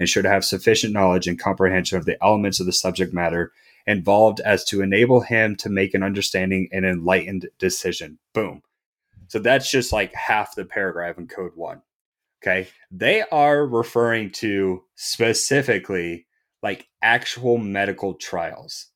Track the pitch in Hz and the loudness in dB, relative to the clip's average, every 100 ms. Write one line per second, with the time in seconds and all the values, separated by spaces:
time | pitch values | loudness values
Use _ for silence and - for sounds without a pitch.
0 | 87 - 95 98 - 95 - 110 110 104 | 0 2 2 2 0 0 2 4 2 2
1 | 95 90 90 85 98 92 95 92 90 92 | 4 4 0 -2 -2 0 2 2 0 -2
2 | 82 - 98 107 101 92 90 - 92 90 | -2 0 2 2 0 -2 -2 -2 -2 -2
3 | 90 90 85 85 85 _ _ _ - 104 | -2 -2 -2 -2 -4 _ _ _ -4 -2
4 | 92 101 110 104 107 98 - 101 98 98 | 2 6 6 4 0 0 0 -2 0 2
5 | 120 127 113 113 110 101 107 98 98 98 | 4 4 4 0 0 -2 -4 -2 0 0
6 | 95 98 98 95 92 95 92 95 92 87 | -2 -2 -2 -2 0 0 -2 -2 -2 0
7 | 85 95 85 95 - - 92 - 92 85 | 2 2 0 -8 -10 -4 -4 -2 -4 -6
8 | 76 78 _ 113 98 69 _ _ _ _ | -10 -16 _ -4 -4 -6 _ _ _ _
9 | _ _ - 110 110 135 131 135 117 107 | _ _ -8 -2 2 2 2 0 0 -2
10 | 95 - - 110 104 - 92 107 95 85 | -2 -4 -2 -2 -2 -8 -8 -4 -4 -4
11 | 85 85 85 - 90 82 82 - _ _ | -8 -8 -12 -10 -10 -10 -12 -14 _ _
12 | _ _ _ _ - 95 92 - _ 92 | _ _ _ _ -2 0 -2 -12 _ -4
13 | 117 214 208 156 147 147 143 117 117 117 | 0 0 0 2 4 4 2 0 0 2
14 | 117 113 107 - 110 98 95 92 _ - | 2 0 -4 -6 -2 0 0 -2 _ -12
15 | - - 113 110 - 139 131 104 - 95 | -8 0 0 2 0 0 2 -2 -2 -4
16 | 85 85 _ _ _ _ 104 95 - - | -4 -8 _ _ _ _ -8 -8 -12 -2
17 | 110 123 - - 123 120 104 98 101 95 | 2 2 0 -4 0 2 0 -2 -2 -2
18 | 98 90 - 90 82 - - - - | -6 -8 -8 -6 -6 -8 -14 -16 -18